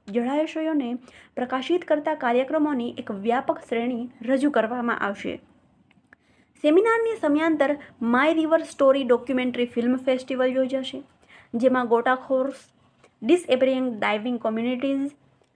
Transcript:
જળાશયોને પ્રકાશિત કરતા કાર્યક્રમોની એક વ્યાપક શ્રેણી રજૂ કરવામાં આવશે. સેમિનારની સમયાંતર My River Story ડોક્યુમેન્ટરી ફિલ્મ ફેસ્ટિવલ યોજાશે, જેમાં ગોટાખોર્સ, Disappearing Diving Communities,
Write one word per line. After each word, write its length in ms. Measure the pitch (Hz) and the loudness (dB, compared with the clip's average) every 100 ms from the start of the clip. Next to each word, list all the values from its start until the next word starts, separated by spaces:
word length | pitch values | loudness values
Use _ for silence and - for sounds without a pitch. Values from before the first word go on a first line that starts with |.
| - | -6
જળાશયોને 880 | 220 240 294 311 320 320 302 240 247 - - - - | -4 -2 -2 -2 -2 -2 0 -2 -6 -10 -20 -14 -8
પ્રકાશિત 500 | 247 262 254 349 - | -4 -4 0 -2 2
કરતા 300 | 302 311 302 | 0 0 -2
કાર્યક્રમોની 800 | 262 247 262 311 302 269 240 - | 0 0 2 0 0 0 -4 -8
એક 140 | 240 | -10
વ્યાપક 480 | 202 214 247 269 311 | -6 -2 -2 0 -4
શ્રેણી 500 | - 226 240 240 247 - | -4 -4 -2 -4 -8 -10
રજૂ 280 | 226 269 285 | -2 0 2
કરવામાં 480 | 240 220 247 240 - | 2 0 -2 -2 -2
આવશે. 440 | 202 202 - - _ _ _ _ _ _ _ _ _ _ _ _ | -4 -4 -8 -10 _ _ _ _ _ _ _ _ _ _ _ _
સેમિનારની 580 | 294 330 453 453 453 427 | 4 4 4 2 0 -2
સમયાંતર 580 | 302 294 330 311 277 294 - - | 0 2 2 2 0 0 -6 -6
My 300 | 226 247 302 | 0 2 2
River 260 | 330 311 330 | 2 2 0
Story 440 | 311 - 269 277 | 0 2 4 4
ડોક્યુમેન્ટરી 640 | 247 240 247 254 254 247 240 | 2 0 0 -2 -2 -2 -2
ફિલ્મ 300 | 240 240 254 | 0 0 0
ફેસ્ટિવલ 500 | 254 254 - 262 254 | 0 -2 -2 0 0
યોજાશે, 580 | 262 262 269 254 269 - _ _ - - | 2 0 -2 -6 -12 -16 _ _ -20 -8
જેમાં 340 | 233 254 254 240 | 2 4 4 2
ગોટાખોર્સ, 680 | 233 247 254 262 262 269 - - _ _ _ _ - 226 | 2 2 0 0 -2 -2 -6 -18 _ _ _ _ -8 2
Disappearing 600 | 349 - 254 262 262 254 | 2 4 2 2 2 -2
Diving 540 | 214 208 208 233 240 | -2 -2 -2 -2 -4
Communities, 680 | 233 220 233 247 269 277 285 - _ _ _ | -4 -2 -2 -2 -2 -2 -4 -8 _ _ _